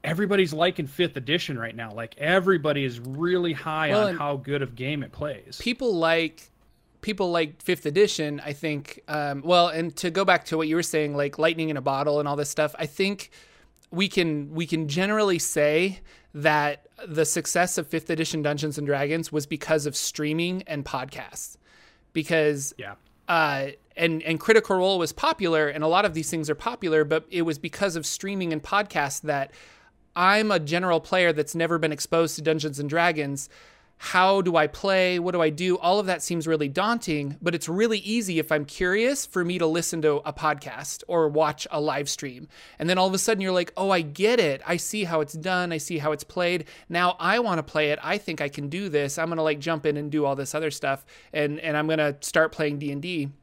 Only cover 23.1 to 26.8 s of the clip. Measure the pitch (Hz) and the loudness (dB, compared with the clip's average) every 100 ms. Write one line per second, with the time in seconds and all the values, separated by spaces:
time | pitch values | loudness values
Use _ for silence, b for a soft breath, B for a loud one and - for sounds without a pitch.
23.1 | _ - 139 156 139 139 - _ - 170 | _ 0 2 2 0 -6 -10 _ -2 0
24.1 | 160 160 160 - 220 214 185 185 190 160 | 0 -2 -2 4 4 6 2 2 2 -2
25.1 | - 294 320 180 160 151 147 156 175 208 | 0 -2 0 2 2 2 0 4 4 4
26.1 | 160 151 165 151 143 233 247 | 0 -4 -4 -2 -2 -4 -4